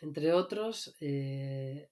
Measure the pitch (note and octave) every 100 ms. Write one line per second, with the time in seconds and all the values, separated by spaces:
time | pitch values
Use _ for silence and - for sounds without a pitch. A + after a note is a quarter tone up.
0 | D3+ D3 D#3 E3+ F3+ G#3 A3 A3 - -
1 | D3 C#3 C3+ C3+ C3+ C3+ C3+ C#3+ -